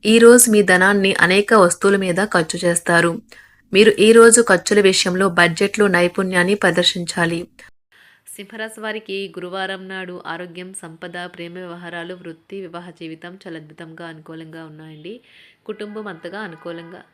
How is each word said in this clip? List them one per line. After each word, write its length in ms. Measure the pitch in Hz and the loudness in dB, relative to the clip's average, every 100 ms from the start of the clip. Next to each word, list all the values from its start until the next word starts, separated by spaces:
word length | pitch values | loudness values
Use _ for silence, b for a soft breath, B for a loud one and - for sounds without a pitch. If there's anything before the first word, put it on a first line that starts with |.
ఈ 120 | 208 233 | 4 8
రోజు 280 | 233 247 240 | 8 8 6
మీ 100 | 214 | 2
ధనాన్ని 500 | 190 180 190 202 196 | 4 4 4 2 0
అనేక 380 | - 170 190 208 | 0 2 2 4
వస్తువుల 440 | 220 175 - 196 196 | 4 4 2 0 0
మీద 220 | 185 175 | 0 -2
ఖర్చు 320 | 214 180 165 175 | 0 -2 -2 -4
చేస్తారు. 540 | 180 170 - 170 170 165 _ b b b b | -2 -2 0 2 2 -4 _ b b b b
మీరు 180 | 196 220 214 | 4 4 4
ఈ 120 | 214 | 6
రోజు 280 | 226 226 233 | 8 8 6
ఖర్చుల 380 | 233 180 - 208 | 4 0 2 2
విషయంలో 460 | 190 185 190 180 196 | 2 0 -2 -2 -2
బడ్జెట్లో 560 | 175 170 160 202 214 202 | 2 0 0 -4 0 0
నైపుణ్యాన్ని 680 | 175 175 185 185 185 180 | 2 0 -2 -2 0 0
ప్రదర్శించాలి. 840 | 202 180 175 175 180 170 - 170 170 180 _ - _ _ b b b - | 0 0 0 -2 -4 -8 -4 -4 -4 -10 _ -20 _ _ b b b -20
సింహరాశి 520 | - 196 220 220 220 | -20 -20 -14 -14 -12
వారికి 360 | 214 214 220 190 196 | -10 -10 -10 -10 -10
గురువారం 540 | 175 175 190 190 190 190 | -12 -10 -8 -8 -10 -12
నాడు 280 | 190 180 180 | -12 -12 -14
ఆరోగ్యం, 440 | - 165 180 170 185 | -12 -12 -12 -16 -16
సంపద, 420 | 190 165 165 180 175 | -16 -18 -16 -14 -14
ప్రేమ 280 | 180 175 170 | -14 -14 -16
వ్యవహారాలు, 600 | 175 180 170 175 170 170 | -14 -16 -16 -14 -14 -14
వృత్తి, 440 | 180 180 156 _ 196 | -14 -18 -20 _ -16
వివాహ 280 | 185 175 175 | -14 -16 -18
జీవితం 440 | 165 165 160 175 | -18 -18 -16 -18
చాలా 220 | 190 185 160 | -20 -18 -18
అద్భుతంగా 480 | 151 160 165 160 170 | -18 -20 -20 -18 -18
అనుకూలంగా 560 | 160 160 160 160 165 | -18 -20 -18 -18 -18
ఉన్నాయండి. 500 | 160 151 156 151 165 247 b b b b | -20 -20 -20 -20 -18 -20 b b b b
కుటుంబం 420 | - 208 208 214 208 | -18 -14 -14 -14 -14
అంతగా 340 | 165 175 196 | -14 -14 -14
అనుకూలంగా 600 | 208 160 170 170 165 185 - | -14 -14 -14 -14 -16 -20 -20